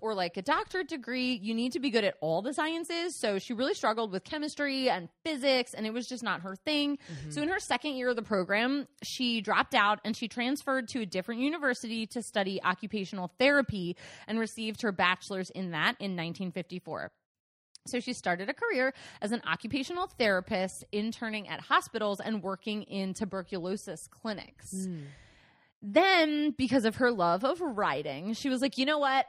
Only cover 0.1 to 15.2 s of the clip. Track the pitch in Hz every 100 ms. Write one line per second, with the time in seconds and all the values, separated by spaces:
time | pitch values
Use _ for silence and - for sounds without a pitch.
0.1 | 202 175 185 190 320 427 381 330 320 233
1.1 | 254 254 247 202 226 247 262 262 220 202
2.1 | - 156 160 208 294 311 330 339 339 349
3.1 | - 220 196 - 226 285 392 240 220 220
4.1 | 185 - 311 294 - 285 269 254 180 165
5.1 | _ 330 294 277 262 240 - 220 233 240
6.1 | 247 226 170 185 190 - 302 285 285 -
7.1 | 151 151 151 294 381 - 254 302 262 247
8.1 | 233 220 202 175 202 247 285 262 - -
9.1 | - 247 233 196 190 262 240 202 214 208
10.1 | 226 226 - 240 285 - 262 226 262 208
11.1 | 185 185 233 269 330 285 233 226 226 220
12.1 | 247 - 214 190 190 180 185 214 214 190
13.1 | 196 180 - 269 285 254 202 175 175 -
14.1 | - - 220 220 - 220 208 226 190 180
15.1 | 185